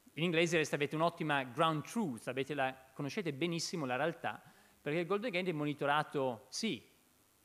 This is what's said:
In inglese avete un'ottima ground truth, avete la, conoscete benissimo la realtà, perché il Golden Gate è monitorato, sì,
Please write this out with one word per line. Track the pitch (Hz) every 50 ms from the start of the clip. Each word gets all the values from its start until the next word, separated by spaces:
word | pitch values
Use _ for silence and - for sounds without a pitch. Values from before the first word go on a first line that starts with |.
| _ - _
In | 143 160
inglese | 180 165 160 175 170 175 165 151 - -
avete | 147 147 139 -
un'ottima | 151 160 170 - - 175 151 147 139 131
ground | 127 117 127 165 160 160 151 139
truth, | - - 233 220 160 123 107 -
avete | - 127 131 135 - 151
la, | 143 131 131 131 - - - -
conoscete | - 147 139 - 220 196 165 139
benissimo | 131 170 180 165 165 156 - - 175 147
la | 127 123
realtà, | 127 147 170 165 - - 110 107 - - - - - - - - _
perché | _ 147 147 170
il | 175
Golden | 160 196 208 208 254
Gate | 180 175 185 185
è | 175
monitorato, | 151 147 147 147 - 143 139 143 151 151 - - 147 135 131 120 107 - -
sì, | - - - 220 156 - - - _ _ _ _ _ _ _ _ _ _ _